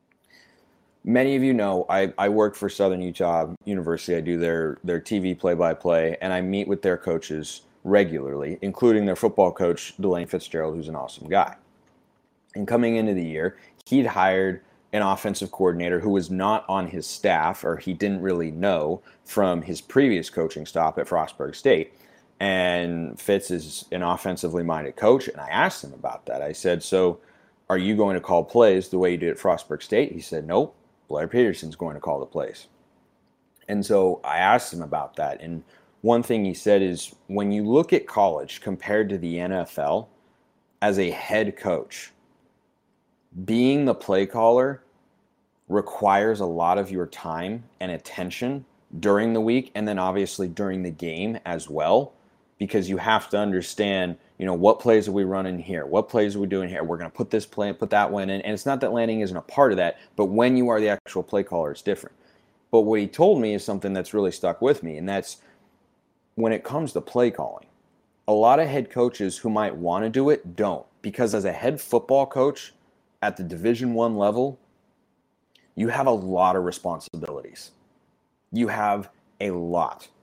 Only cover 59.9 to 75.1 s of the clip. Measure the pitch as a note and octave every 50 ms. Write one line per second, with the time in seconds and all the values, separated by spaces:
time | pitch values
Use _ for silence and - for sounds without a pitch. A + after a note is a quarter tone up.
59.9 | - - - _ - - G#2 F#2 G2 A2+ A#2+ B2+ B2+ B2+ B2 A#2+ A2+ G#2+ G#2+ G#2
60.9 | G2+ F#2+ - - - F#2+ E2+ - - G2+ F#2+ - F2 E2+ D#2+ D2 C#2+ - - G2+
61.9 | G2 - - - _ _ _ _ _ _ _ _ _ _ _ - - A2+ G#2+ G#2+
62.9 | A2+ G#2+ G2+ G2 - - E3+ G3+ G#3 C#3+ A2+ G#2+ G#2 G2 - - G2+ F#2+ G2+ G2
63.9 | F#2+ F#2 F2 - - A2 G2 F#2 - - - F2+ E2+ - A#2 C3+ D3 - - E2
64.9 | D#2 D2+ E2+ F#2+ G2 G2 F#2 - - - _ _ _ _ _ _ _ _ _ _
65.9 | _ _ _ _ _ _ _ _ - - A2+ A2+ A2+ - - - C3 D#3 E3 C3+
66.9 | - E2+ - - - B2 B2 A#2 - - C#2+ G#1+ G1+ - - _ _ _ _ _
67.9 | _ _ _ _ _ _ - - G#2+ G#2+ A2 A#2+ C3+ D3 D#3+ C#3+ C#3 C#3 A#2+ -
68.9 | - B2+ A#2+ B2 A#2+ - G2+ F#2+ - - - A#2 G#2+ G#2+ G#2+ G2 - D2+ E2+ F2
69.9 | F2 G2 A2 A2 A2 C3 C3+ D3 D3 - - F2+ E2+ - G#2+ G2 E2+ C#2 - _
70.9 | _ _ - G2+ G2+ - B2 G#2+ G2+ G#2+ F#2+ G2 E2+ - - B2+ D3+ C#3+ - -
71.9 | - A#2 - - C3 C#3 C#3 C3+ - C3+ C3 D3 C#3 - - - _ _ _ _
72.9 | _ _ _ _ _ - G2+ G#2 G2 - F#2+ E2 F2+ E2 F2+ A2+ A#2+ A2+ B2+ B2
73.9 | A#2 A2+ A#2 A#2 A2 G#2 G2+ G#2 G#2+ A#2+ B2+ C#3+ C3 - _ _ _ _ _ _
74.9 | _ _ _ _